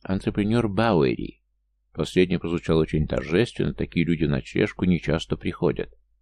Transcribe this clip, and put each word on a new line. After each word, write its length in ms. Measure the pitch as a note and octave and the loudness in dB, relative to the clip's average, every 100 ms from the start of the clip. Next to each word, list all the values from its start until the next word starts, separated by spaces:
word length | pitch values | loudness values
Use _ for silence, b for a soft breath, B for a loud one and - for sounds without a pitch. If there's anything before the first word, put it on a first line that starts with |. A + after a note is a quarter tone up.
антрепренер 640 | - F#2+ - - G#2 A#2+ A2+ | -4 -2 -2 0 2 2 0
Бауэри". 760 | G2 A2+ F2 C2 A1+ - - _ _ _ _ _ | 2 4 4 4 0 -6 -14 _ _ _ _ _
Последнее 480 | - E2 F#2 F2+ F2 | -6 -2 2 2 2
прозвучало 400 | E2 E2+ - D#2+ | -2 -4 0 2
очень 260 | D#2+ D#2 D2+ | 2 0 0
торжественно, 680 | - C#2+ F2 A#2+ - - | -4 0 0 0 -2 -4
такие 300 | - - E2+ | -4 -4 -2
люди 200 | E2 E2 | 0 0
в 60 | D2 | 0
ночлежку 540 | C#2 - - G#2 - | -2 -2 -2 0 0
нечасто 520 | - E2+ - D#2+ - - | 0 0 0 -2 -2 -6
приходят. 580 | - - E2+ - - - _ _ | -6 -2 -2 -2 -6 -12 _ _